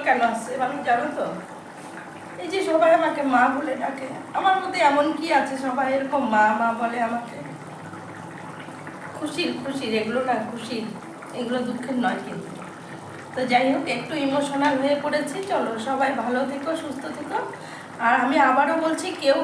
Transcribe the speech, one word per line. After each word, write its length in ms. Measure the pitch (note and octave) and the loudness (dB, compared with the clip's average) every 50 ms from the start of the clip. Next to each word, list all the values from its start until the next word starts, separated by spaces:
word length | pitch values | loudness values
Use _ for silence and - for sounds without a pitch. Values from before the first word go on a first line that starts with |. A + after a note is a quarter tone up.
| C#4 | 4
কেন 160 | - C4 B3+ A#3 A3+ | 2 4 4 4 2
আসছে 200 | G#3+ - - - - - B3+ | 0 0 -4 -4 -2 -2 -2
আমি 120 | B3+ C#4+ C#4+ - B3 | -2 -2 -2 2 2
জানো 200 | A#3+ A#3+ - - - - | 2 2 2 -2 -2 -4
তো? 80 | F#3+ - - F3+ - - - - - - - - - - - - - - - - - - - - - | -4 -4 -4 -8 -10 -12 -14 -16 -16 -16 -16 -16 -14 -14 -14 -14 -14 -14 -14 -14 -14 -14 -12 -10 -8
এই 40 | E4 F#4+ | -4 -2
যে 60 | F#4+ - - | 0 0 4
সবাই 220 | D#4+ D#4+ E4+ D#4+ E4 E4 | 4 6 6 8 6 6
আমাকে 220 | E4 D4 - C#4+ C#4 C4+ B3+ | 4 2 0 0 0 4 4
মা 100 | B3 B3 C4 C4+ | 6 6 4 4
বলে 180 | C#4 D#4 D4+ - B3 | 0 -2 -4 -4 -2
ডাকে, 260 | B3 - - - - - - - - - - G4 | -4 -4 -4 -6 -8 -10 -10 -10 -10 -6 -4 2
আমার 180 | F#4 G4 F#4+ F#4+ | 4 4 4 2
মধ্যে 180 | F#4 F#4 - F4+ D#4+ C#4+ | 0 -2 0 4 4 4
এমন 160 | C#4+ D4 C#4+ D#4 D4 - | 6 6 4 2 2 0
কি 100 | D#4+ E4 D#4 C4+ | 0 2 2 2
আছে 160 | - C4+ C4+ C4 C#4 | 2 2 -2 -4 -2
সবাই 220 | C4 B3 B3 B3+ C4 C4 | -2 0 0 2 2 2
এরকম 260 | C#4 C4+ C4+ D4 C#4 A#3+ A3+ A3 | 0 0 0 0 0 2 4 4
মা 100 | G#3+ G#3+ G#3+ A3 A#3 | 6 6 6 4 4
মা 80 | A#3 A#3 A3+ A3+ | 2 0 0 0
বলে 180 | A#3+ A3+ A#3 A#3+ A#3 A3+ | -2 -2 0 0 -2 0
আমাকে? 280 | A#3 A#3+ - - - - - - - - - - - - - - - - - - - - - - - - - - - - - - - - - - - - - - - - D#4 | -2 -4 -6 -8 -12 -12 -12 -12 -12 -12 -14 -14 -14 -14 -14 -14 -14 -14 -14 -14 -14 -12 -12 -12 -12 -12 -12 -12 -12 -12 -12 -12 -14 -14 -14 -14 -14 -12 -12 -12 -10 -6 -6
খুশির, 280 | D4 D4 D4+ F4 E4+ - - | -4 -2 -2 -2 -2 -2 -2
খুশির, 300 | B3+ C4+ C4+ C4+ B3+ A3 A3 A3 | -4 -4 -4 -4 -2 -2 0 0
এগুলো 180 | G#3+ A3 A#3+ C4 B3+ C4 | 0 0 0 0 0 0
না 60 | A#3+ A3 G#3+ - | 0 0 -2 -4
খুশির, 340 | - - - - B3+ A3 A3 G#3+ - - - - - - - - - A#3+ | -6 -8 -8 -6 -6 -6 -6 -6 -8 -10 -12 -14 -14 -14 -14 -12 -8 -6
এগুলো 180 | A#3+ A3+ B3 B3 A#3+ A3 | -4 -2 -2 -2 -2 -2
দুঃখের 300 | - - - - C4 B3 G#3+ | -4 -6 -4 -4 -2 0 0
নয় 160 | - - G3 - | 0 0 -2 -6
কিন্তু। 260 | - D3+ E3 - - - - - - - - - - - - - - - - - - - | -8 -8 -8 -8 -10 -12 -12 -12 -14 -14 -14 -14 -14 -14 -14 -14 -14 -14 -14 -14 -8 -4
তো 60 | C4 C4 A#3+ | -2 0 4
যাই 140 | B3 B3 C4 C4+ C#4+ | 4 6 6 6 4
হোক, 100 | - - - - | 2 2 -2 -2
একটু 180 | - - - D#4+ D4 C#4 | -2 -2 -4 -2 0 0
ইমোশনাল 480 | C4+ C4+ D4 C#4+ C#4 C#4 C#4 C#4+ D4 C#4 C4 | 2 2 2 0 0 2 2 4 4 4 4
হয়ে 140 | C4 C#4+ C#4+ C#4+ - | 4 4 2 2 2
পড়েছি। 340 | D4 D4 D4+ D4 - - F#4+ F#4+ - | 0 0 0 0 -2 -4 -6 -4 0
চলো, 200 | F4+ C#4 A#3+ A3+ A3+ A3 A3 C4+ | 0 0 0 0 -2 -4 -2 -2
সবাই 220 | C4+ C4+ C4+ C4+ C#4 A#3 A3+ | 0 2 2 2 2 0 0
ভালো 160 | A#3+ B3 B3+ C#4 C4 | 0 0 0 0 0
থেকো, 200 | C#4 C#4 C#4 D#4+ D#4+ D#4+ | -2 -4 -2 -2 -4 -4
সুস্থ 220 | D#4 D4 B3 - - - B3+ - | -4 -6 -8 -8 -8 -8 -8 -8
থেকো। 200 | D4 - - A4 - - - - - - - - - - - - A3+ | -8 -4 -2 -4 -4 -4 -8 -12 -12 -12 -14 -14 -14 -12 -6 0 4
আর 80 | A3+ B3 C4 B3 | 4 6 6 4
আমি 120 | C4 C#4+ D4 C#4 C4 | 4 6 6 6 6
আবারও 260 | B3+ C#4 D4 D#4 E4 E4 D#4+ | 8 6 6 4 4 2 2
বলছি, 220 | D#4+ D#4+ - - F#4 D#4+ - - | 2 0 0 -2 -4 -4 0 4
কেউ 140 | C4+ C#4+ E4 | 4 4 4